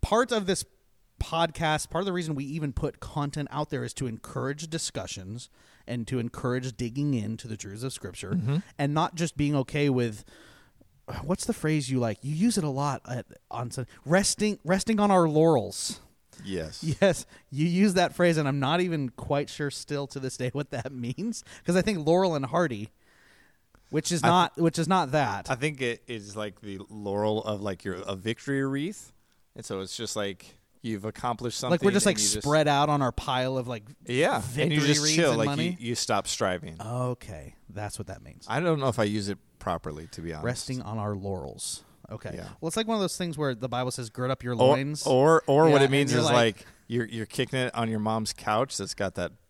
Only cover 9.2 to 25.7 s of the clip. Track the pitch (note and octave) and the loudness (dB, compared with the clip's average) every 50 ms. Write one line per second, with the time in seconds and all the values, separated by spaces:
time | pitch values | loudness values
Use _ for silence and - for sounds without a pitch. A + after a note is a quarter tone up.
9.2 | E3+ D#3+ - - D3 C#3+ D3 C#3 C3 - - D3+ D3 C#3+ C3 B2+ A#2+ A#2 G#2 G#2 | -4 -4 0 0 0 2 2 0 -2 -2 -2 0 2 2 2 2 0 -2 -4 -8
10.2 | - - - - - - - - _ _ _ _ - _ _ _ _ - - - | -14 -20 -20 -20 -20 -20 -20 -20 _ _ _ _ -20 _ _ _ _ -10 -10 -8
11.2 | - C#3 F#3 - - - A3+ - - D#3 D#3 D3+ C#3 B2 C3+ B2+ A#2+ A2+ G#2 - | -2 -2 -2 -2 -2 -4 -4 -2 0 0 0 0 0 0 0 0 0 0 -2 -4
12.2 | - C#3 D3+ D#3 G3 A#3+ A3 G#3 D#3 D3+ C3 C3+ C#3+ D3 C3+ - _ - B2 B2 | -6 -6 -2 2 2 2 2 2 0 0 -2 -2 -2 -2 -2 -4 _ -8 -8 -8
13.2 | - _ - - _ _ - A#2 B2 A#2+ - - B2 - - - _ C#3 D#3+ F#3+ | -8 _ -18 -20 _ _ -8 -6 -6 -6 -6 -8 -8 -10 -12 -18 _ 2 2 4
14.2 | G3+ - - - G#3 G#3+ G3+ - _ D#3 F3+ F#3+ - - A3+ G3+ G#3 G3+ G3 F#3 | 4 2 0 0 0 0 0 -2 _ 0 0 0 2 0 2 4 4 6 6 6
15.2 | E3+ D#3+ D3 D3+ D#3+ E3 D#3+ B2+ G2+ F#2+ - - - - G#3+ - - _ _ _ | 6 6 6 6 6 6 6 4 2 -2 -6 -6 -6 -6 -8 -10 -14 _ _ _
16.2 | _ _ - - - G2 F#2+ F2 D#2+ D#2 - - - D#3+ C#3 - - G3 E3+ - | _ _ -20 -16 -10 -6 -4 -4 -4 -6 -8 -6 -4 -4 0 4 4 4 4 2
17.2 | - _ - - _ _ - C3+ D3+ F3 F3 F3+ G3+ G#3+ F3+ F#3 F3 E3 - - | -4 _ -20 -20 _ _ -4 -2 0 2 4 4 4 4 6 4 2 2 2 4
18.2 | F3 F3 E3 D#3 D3+ C3+ C#3 C#3+ C3+ C3 D#3 F3+ F3+ F#3 E3 D#3 C#3 B2 - - | 4 4 4 4 2 0 0 0 0 0 2 0 0 0 0 -2 -2 -4 -6 -10
19.2 | - - D3 C#3+ D3 D3 - - D3+ C#3+ - - - - D3 C#3 C#3+ C3+ - C#3+ | -4 -2 -2 -2 -2 -4 -6 -6 -6 -6 -6 -8 -8 -6 -6 -6 -6 -6 -8 -8
20.2 | C3 C3 - - B2+ B2 - C#3+ D3 _ - B2 A2 - C3+ B2+ A#2+ A#2 B2+ - | -8 -8 -6 -4 -6 -4 -4 -4 -6 _ -6 -8 -8 -8 -8 -6 -6 -6 -6 -4
21.2 | F#3 A#3+ A3+ - - - - - _ - F3 F#3 F3 G#3 G#3 E3+ D3+ D3+ E3+ F3+ | -6 -6 -6 -8 -12 -16 -20 -8 _ 2 2 4 4 2 0 0 2 4 4 6
22.2 | F#3+ F#3 D#3+ C#3+ C3+ B2 C3 E3+ F3+ D3+ A#2+ G2+ G#2 - _ _ _ _ _ _ | 4 4 2 0 -2 0 0 0 2 0 -2 -6 -8 -12 _ _ _ _ _ _
23.2 | _ _ _ _ _ _ _ _ _ _ _ _ _ _ - D3+ D#3 - F3 D#3+ | _ _ _ _ _ _ _ _ _ _ _ _ _ _ -4 -2 0 0 -2 2
24.2 | B2 A#2 E3+ F3+ F3 - _ - E3 E3 - - E3 D3+ F#3+ F#3 E3 C3 C3 D#3 | 4 6 6 6 6 4 _ 2 2 2 2 2 0 2 2 2 2 2 2 2
25.2 | C#3 A2+ G2 G2+ F2+ - C3+ A#2 C3+ D#3 | 2 2 0 -4 -2 -4 -4 -2 -2 -4